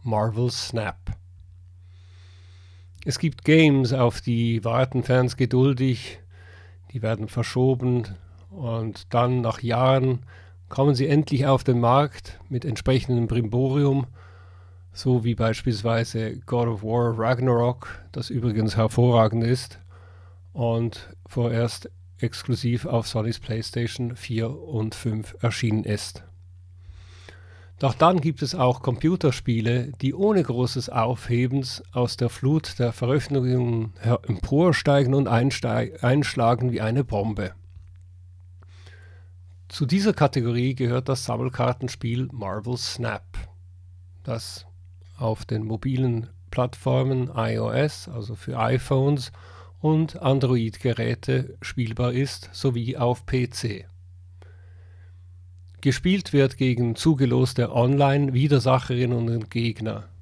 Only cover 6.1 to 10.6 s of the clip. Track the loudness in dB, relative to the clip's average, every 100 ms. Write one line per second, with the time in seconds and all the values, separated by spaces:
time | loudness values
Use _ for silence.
6.1 | -16 -20 -20 -20 -20 -20 -20 -14 -6 -2
7.1 | -2 -4 -4 -2 2 2 2 2 0 -2
8.1 | -12 -18 -20 -20 -10 -4 -4 -4 -8 -2
9.1 | 2 2 2 0 -2 -2 2 4 4 2
10.1 | -2 -6 -20 -20 -20